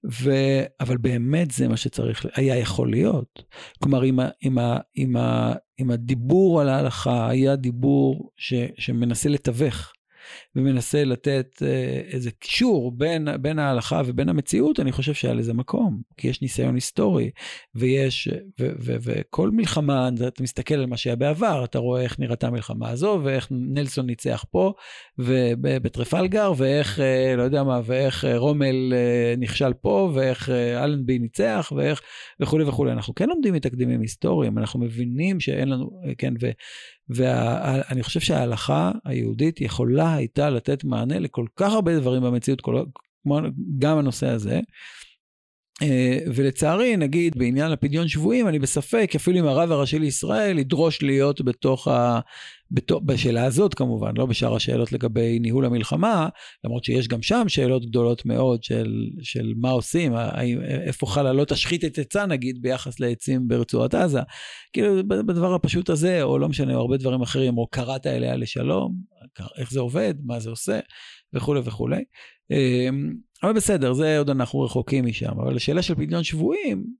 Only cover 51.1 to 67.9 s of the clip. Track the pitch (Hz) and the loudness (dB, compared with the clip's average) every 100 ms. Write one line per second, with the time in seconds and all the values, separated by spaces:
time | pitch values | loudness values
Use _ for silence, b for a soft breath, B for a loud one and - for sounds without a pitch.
51.1 | 135 139 143 123 120 135 131 - 123 120 | 4 4 2 0 0 2 2 2 2 4
52.1 | 117 - B B B _ - - 160 139 | 2 -2 B B B _ -4 0 0 2
53.1 | 123 131 117 127 123 202 - 127 113 107 | 0 2 2 2 2 2 2 -2 0 -2
54.1 | 110 127 113 120 113 117 123 117 - 117 | 0 0 0 0 0 0 0 0 -2 -2
55.1 | 110 117 117 117 123 131 120 107 127 202 | 0 2 2 2 2 2 0 0 0 2
56.1 | 208 160 - B B 113 120 117 120 117 | 2 0 -4 B B -6 -6 -2 -2 0
57.1 | 117 113 226 220 - 131 131 120 120 120 | -4 0 2 2 2 2 0 0 2 2
58.1 | 120 123 117 131 120 - 117 110 110 110 | 0 0 0 2 0 -2 -2 -2 -2 -4
59.1 | - 123 120 113 113 123 127 107 170 165 | -8 -8 -6 -4 -2 0 0 0 0 0
60.1 | 117 113 - 123 120 - 135 - 131 143 | 0 -2 -2 -2 -2 -2 -4 -4 -4 -2
61.1 | 98 139 131 143 143 - 175 160 147 143 | 0 2 2 2 0 0 0 -2 -4 -4
62.1 | 202 202 147 123 127 123 127 - 120 123 | -2 0 -2 -2 -4 -2 -4 -4 -4 -2
63.1 | 117 - 131 123 120 120 117 123 - 180 | -2 -2 0 2 0 2 2 2 2 2
64.1 | 135 - B B B B - 208 190 196 | 0 -2 B B B B 0 2 2 2
65.1 | 196 220 175 180 180 147 170 180 160 175 | 0 0 2 2 2 0 0 0 0 2
66.1 | 180 135 135 143 135 135 127 120 135 131 | 2 2 2 0 0 0 0 2 0 0
67.1 | 127 123 135 131 120 117 - 123 | 0 -2 0 0 0 -2 -4 -4